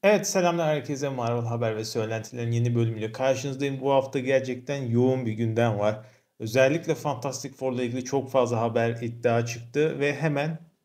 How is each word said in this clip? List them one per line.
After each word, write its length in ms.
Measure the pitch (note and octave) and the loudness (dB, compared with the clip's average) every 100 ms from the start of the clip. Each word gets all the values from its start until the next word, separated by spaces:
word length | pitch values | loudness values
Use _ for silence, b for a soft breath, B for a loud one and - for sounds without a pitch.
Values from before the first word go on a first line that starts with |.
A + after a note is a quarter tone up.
| G3 | 6
Evet, 160 | G#3 G3 | 4 2
selamlar 400 | G3 F3 E3+ D#3+ | 2 2 2 0
herkese. 400 | D3+ A#2+ C#3 C#3 | 0 -2 -4 -4
Marvel 360 | C3 A#2 A#2+ | -2 0 0
Haber 320 | A#2 A#2 A#2 A2 | -2 -2 -2 -2
ve 80 | |
Söylentilerin 640 | A2 A#2+ A2 A2+ A2 B2 A#2 | -4 -4 -2 -4 -6 -6 -2
yeni 240 | A#2 A#2+ | 0 2
bölümüyle 380 | A#2+ A2+ A2 A2 | 2 0 0 -6
karşınızdayım. 680 | - C3 B2 C#3 C3+ C#3 C3+ | 0 0 2 -2 -4 -4 -2
Bu 120 | C3+ | 2
hafta 260 | C3+ C3+ C#3+ | 2 2 -2
gerçekten 640 | B2+ C3+ B2 B2 B2 C#3 | 2 2 2 -6 -6 -6
yoğun 440 | B2+ A#2 B2+ C3 A#2 | 0 4 4 2 -2
bir 60 | |
gündem 460 | G#2+ A#2 A2 A#2 G#2 | -2 0 2 2 4
var. 280 | G#2 G#2+ B B B _ | 0 0 B B B _
Özellikle 560 | A2+ B2 C3+ D#3+ D#3+ | -2 4 4 2 -2
Fantastic 600 | D#3 D3+ B2+ C#3 B2+ C3 | -2 -2 -4 -6 -6 -10
Four'la 280 | - C3 B2 | -6 -4 -2
ilgili 220 | B2 B2+ | -4 -4
çok 260 | B2+ C#3 A#2 | -2 -4 0
fazla 300 | C3+ A#2+ A#2 | 2 2 2
haber, 420 | A#2 A#2 A#2 A#2 | 0 2 0 -2
iddia 440 | A#2+ A#2 B2 A#2 A#2 | -6 -2 0 2 0
çıktı 540 | - - D3 D#3 C#3 | -6 -6 0 0 0
ve 140 | C#3+ | -2
hemen 440 | C#3 D#3+ C#3+ D3+ D#3+ - _ | 0 -2 0 -4 -6 -12 _